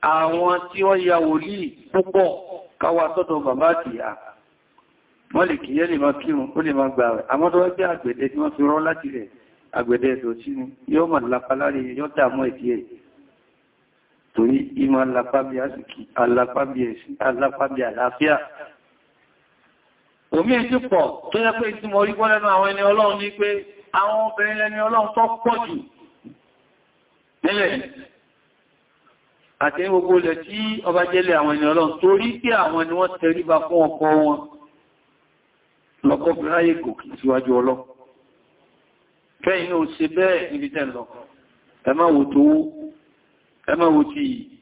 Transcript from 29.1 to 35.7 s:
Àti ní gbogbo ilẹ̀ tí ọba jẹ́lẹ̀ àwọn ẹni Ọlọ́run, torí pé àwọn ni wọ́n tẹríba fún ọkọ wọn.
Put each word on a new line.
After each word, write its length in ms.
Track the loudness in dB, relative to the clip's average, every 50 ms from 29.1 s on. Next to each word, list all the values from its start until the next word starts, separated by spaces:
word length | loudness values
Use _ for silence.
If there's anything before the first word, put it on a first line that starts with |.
| _ _ _ _ _ _ _ _ _ _
Àti 220 | -2 -2 -2 -2 -2
ní 60 | 2
gbogbo 240 | 2 2 4 6 4
ilẹ̀ 220 | 4 4 2 -2
tí 220 | -2 -6 -10 -8 -6 -4 -4 -6 -4
ọba 220 | -4 0 2 2 2
jẹ́lẹ̀ 320 | 2 2 0 2 4 4
àwọn 180 | 4 4 2 2
ẹni 120 | 2 2
Ọlọ́run, 320 | 2 4 4 2 2 -2 2
torí 300 | 4 4 4 6 4 0 -4
pé 180 | -4 -2 0
àwọn 320 | 2 2 2 2 0 -2 -2
ni 100 | -2 0
wọ́n 180 | -2 -2 -2 -2
tẹríba 420 | 0 0 0 0 0 0 2 2 2
fún 240 | 2 2 2 4 4
ọkọ 240 | 2 2 -2 0 2 4
wọn. 240 | 4 4 2 0 -2 -4 -14 -20 -20 -20 _ _ _ _ _ _ _ _ _ _ _ _ _ _ _ _ _ _ _ _ _